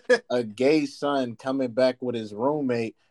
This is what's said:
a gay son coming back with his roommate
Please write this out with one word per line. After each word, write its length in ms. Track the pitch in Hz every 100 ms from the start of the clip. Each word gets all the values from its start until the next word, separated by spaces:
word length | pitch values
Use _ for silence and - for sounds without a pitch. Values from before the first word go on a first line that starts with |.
| - 240 -
a 120 | 123
gay 400 | 113 104 131 156 139
son 480 | - 143 139 127 110
coming 340 | 131 135 127
back 240 | 113 127 127
with 120 | 127
his 200 | 117 107
roommate 600 | 104 127 151 135 120 113 - _